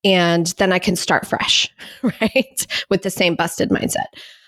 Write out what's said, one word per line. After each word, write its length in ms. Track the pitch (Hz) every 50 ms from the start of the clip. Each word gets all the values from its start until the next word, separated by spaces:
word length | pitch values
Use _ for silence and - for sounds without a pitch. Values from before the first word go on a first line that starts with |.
| -
and 420 | 202 190 185 175 170 170 170 165 170 - -
then 140 | 196 185
I 60 | 180 180
can 180 | - - 180
start 300 | - - - 156 - -
fresh, 420 | - - - - - - - - - _ - - -
<laughs> 140 | - -
right? 640 | - 233 - - 226 214 - 262 - - - - - - - - - -
With 120 | 202 185
the 80 | - 196
same 240 | - - 190 175 170
busted 360 | - 170 185 - - - -
mindset. 360 | - - - - - - - - - - - - - - _